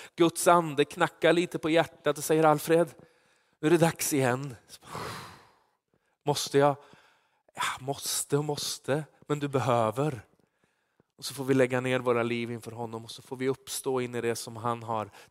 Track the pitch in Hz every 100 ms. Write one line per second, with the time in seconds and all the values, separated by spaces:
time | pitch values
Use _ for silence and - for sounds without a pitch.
0 | - - 165 - 185 175 165 139 147 -
1 | 165 - 165 170 180 160 160 165 151 -
2 | - 147 - 156 160 151 - 165 165 -
3 | - _ _ _ _ _ 151 170 165 -
4 | - 151 131 123 139 120 _ - - -
5 | - - - - _ _ _ _ _ _
6 | _ _ 147 143 - 139 143 139 - -
7 | _ _ _ _ _ - - - 127 139
8 | - - - 143 151 147 - - - 143
9 | 151 _ _ 147 143 135 123 120 110 110
10 | 151 120 - _ _ _ _ _ _ _
11 | _ _ - 127 131 135 123 127 127 127
12 | 123 120 117 117 117 120 113 113 117 113
13 | 113 - - 127 131 131 - - 139 131
14 | 123 120 117 113 - 117 120 117 113 113
15 | 101 - -